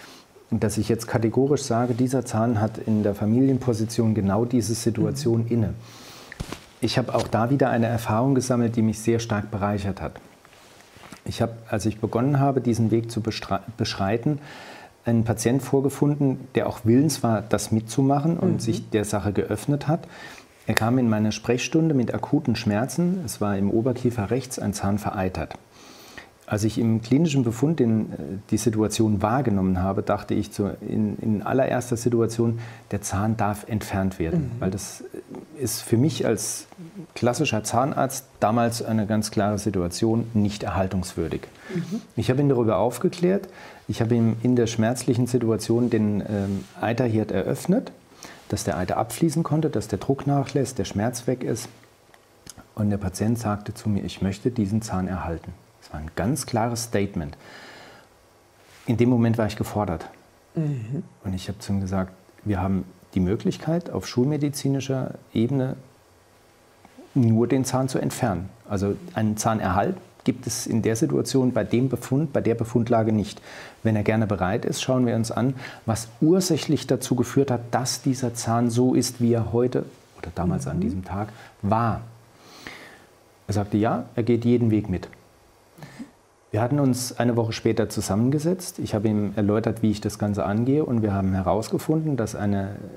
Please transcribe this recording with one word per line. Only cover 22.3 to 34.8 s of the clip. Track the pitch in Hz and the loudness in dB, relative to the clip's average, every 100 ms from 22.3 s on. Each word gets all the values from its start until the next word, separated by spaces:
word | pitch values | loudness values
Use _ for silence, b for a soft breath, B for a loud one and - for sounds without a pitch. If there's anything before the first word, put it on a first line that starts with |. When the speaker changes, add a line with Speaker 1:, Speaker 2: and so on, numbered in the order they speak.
| 147 - 110 | 0 2 0
Speaker 1:
Schmerzen. | 107 104 120 - 175 185 127 | 2 2 0 0 0 0 -4
Es | - | -4
war | 104 98 | -2 0
im | 101 | 2
Oberkiefer | 113 127 123 123 113 98 | 2 0 0 -2 -2 -2
rechts | 123 - - | -2 -4 -6
ein | 104 | -4
Zahn | 95 98 101 | -2 -2 0
vereitert. | - 104 92 87 73 - - B B B B B B - - | 0 0 0 -2 -8 -10 -20 B B B B B B -16 -4
Als | 107 | 0
ich | 110 135 | 0 2
im | 117 113 | 2 2
klinischen | 113 135 165 139 | 2 4 4 2
Befund | 117 113 147 160 | 2 2 0 4
den, | 117 110 - | 4 4 0
äh, | - 73 98 - | -6 -8 -8 -2
die | 107 | 0
Situation | 120 110 104 - 110 101 | 0 2 0 2 2 4
wahrgenommen | 107 131 123 98 95 90 | 2 2 2 2 2 2
habe, | 95 98 | 2 0
dachte | 92 101 - | 0 0 0
ich | 104 104 | -2 -2
zu, | - 98 - | -2 -2 -2
in, | 107 107 107 - | -4 0 0 0
in | 113 104 | 0 0
allererster | - 127 131 123 123 117 | 2 2 2 0 -2 -2
Situation, | 120 117 113 117 117 117 B B B | 2 2 2 2 0 0 B B B
der | 101 | -6
Zahn | - 98 107 110 | -4 -2 0 0
darf | 104 104 - | 0 -2 -4
entfernt | 107 - 98 95 - | -4 -2 -2 -2 -2
werden. | - 170 131 117 | 0 0 -2 -2
Speaker 2:
Mhm. | |
Speaker 1:
Weil | - | -4
das | 143 | -4